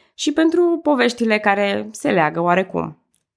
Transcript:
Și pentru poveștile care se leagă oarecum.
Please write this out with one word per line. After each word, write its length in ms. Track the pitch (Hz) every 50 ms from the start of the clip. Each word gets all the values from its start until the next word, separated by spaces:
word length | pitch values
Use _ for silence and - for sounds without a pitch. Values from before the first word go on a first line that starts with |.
| _ _ _ -
Și 160 | - 302 294
pentru 460 | 320 320 320 330 339 349 339 339 311 330
poveștile 560 | 302 294 247 240 240 240 - 233 226 214 214
care 480 | 214 208 196 196 202 202 196 208 214 214
se 200 | 220 - - 285
leagă 300 | 208 180 160 151 156 170
oarecum. 640 | 170 175 175 180 190 180 - 170 165 160 156 _ _ _ _ _ _ _ _